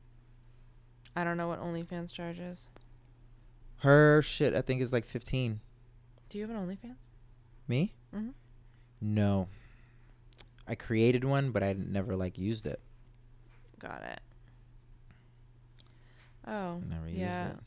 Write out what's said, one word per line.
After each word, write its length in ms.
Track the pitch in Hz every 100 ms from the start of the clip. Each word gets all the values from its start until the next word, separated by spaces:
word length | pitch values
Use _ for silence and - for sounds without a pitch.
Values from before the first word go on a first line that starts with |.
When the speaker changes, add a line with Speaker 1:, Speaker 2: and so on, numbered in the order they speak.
| - - - - - - - - - - - 175
Speaker 1:
I 60 |
don't 120 | 170 170
know 100 | 170
what 120 | 156
OnlyFans 500 | 170 170 170 175 175
charges. 560 | - 170 175 180 175 - - - - - - - - - - - -
Speaker 2:
Her 420 | 139 147 151 151
shit, 340 | - - 135
I 80 | 120
think, 200 | 127 127
is, 100 | 123
like, 120 | 123
fifteen. 560 | - 120 - 131 120 104 - - - - - - -
Speaker 1:
Do 100 | 208
you 80 | 214
have 80 |
an 120 | 226 180
OnlyFans? 420 | 196 240 254 - - - - - - -
Speaker 2:
Me? 260 | 123 196 - -
Speaker 1:
Mm-hmm. 160 | 196 226 - - - - - - -
Speaker 2:
No. 480 | 107 104 101 98 92 - - - - - - - - - - - -
I 80 |
created 480 | 113 - 110 117 127
one, 260 | 131 139 135
but 100 | 107
I 100 | 98
never, 420 | 95 - 98 95 95
like, 200 | 92 87
used 300 | 101 113 76
it. 140 | - - - - - - - - - - -
Speaker 1:
Got 240 | - 67
it. 180 | 58 - - - - - - - - - - - - - - - - - - - - - - - 226
Oh, 340 | 214 175 175 175
Speaker 2:
Never 180 | 165 160
used 120 | 170
Speaker 1:
yeah. 300 | 185 180 180
Speaker 2:
it. 60 | -